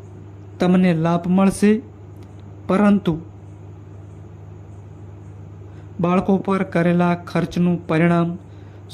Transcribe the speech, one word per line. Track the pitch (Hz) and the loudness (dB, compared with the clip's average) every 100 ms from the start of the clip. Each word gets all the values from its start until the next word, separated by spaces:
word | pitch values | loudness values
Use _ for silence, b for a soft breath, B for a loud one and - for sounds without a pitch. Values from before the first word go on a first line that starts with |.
| - - - - - - | -16 -16 -16 -16 -14 -2
તમને | 185 185 185 | 2 6 6
લાભ | 160 165 175 175 | 4 2 0 2
મળશે, | 185 196 185 208 214 - - - - - - - - - | 4 4 4 4 4 0 -16 -18 -18 -18 -18 -18 -10 0
પરંતુ | 185 208 202 180 165 - - - - - - - - - - - - - - - - - - - - - - - - - B B - | 4 6 4 2 -4 -6 -16 -18 -18 -18 -18 -18 -16 -16 -16 -16 -16 -16 -16 -16 -16 -16 -16 -16 -16 -16 -16 -16 -16 -16 B B -2
બાળકો | 175 180 190 190 | 2 4 4 2
પર | 185 190 | 2 0
કરેલા | 190 175 170 175 175 | 0 2 4 4 4
ખર્ચનું | 170 - 170 170 - 175 175 - | 2 -2 -2 0 2 2 2 0
પરિણામ | 160 170 170 170 180 B B B B - | 2 4 4 2 -2 B B B B -16